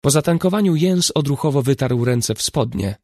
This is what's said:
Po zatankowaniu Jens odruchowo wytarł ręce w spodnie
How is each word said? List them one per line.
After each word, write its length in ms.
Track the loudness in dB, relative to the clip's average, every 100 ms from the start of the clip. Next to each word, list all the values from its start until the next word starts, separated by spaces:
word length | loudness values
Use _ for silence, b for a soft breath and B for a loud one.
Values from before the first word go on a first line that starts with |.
Po 100 | 2
zatankowaniu 640 | 2 2 0 0 2 2 2
Jens 340 | 2 2 0
odruchowo 480 | -2 -2 -2 0 0
wytarł 420 | 0 0 0 0
ręce 300 | 0 0 -2
w 80 | -4
spodnie 540 | -4 -2 -4 -2 -6 -6